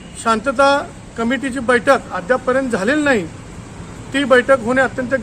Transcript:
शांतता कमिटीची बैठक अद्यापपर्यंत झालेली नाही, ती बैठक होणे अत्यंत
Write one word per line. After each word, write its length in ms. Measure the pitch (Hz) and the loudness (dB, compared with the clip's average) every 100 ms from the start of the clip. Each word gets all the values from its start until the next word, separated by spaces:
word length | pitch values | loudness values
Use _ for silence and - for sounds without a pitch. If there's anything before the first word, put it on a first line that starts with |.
| - - | -18 -6
शांतता 540 | 233 220 220 254 277 277 339 - - - | -2 0 0 2 4 4 -2 -12 -12 -6
कमिटीची 420 | 233 262 277 254 | -2 -2 -2 -2
बैठक 520 | 226 247 - 262 - | 2 2 4 2 2
अद्यापपर्यंत 560 | 185 180 247 - 254 269 | -6 -2 0 2 0 0
झालेली 340 | 220 196 302 | 0 0 2
नाही, 220 | 294 240 165 - - - - - - - - | 2 2 -2 -10 -16 -16 -16 -16 -16 -16 -6
ती 100 | 269 | -2
बैठक 360 | 285 254 247 269 | 4 4 6 2
होणे 220 | 220 254 | 2 2
अत्यंत 320 | 254 - 254 262 | 2 0 -2 0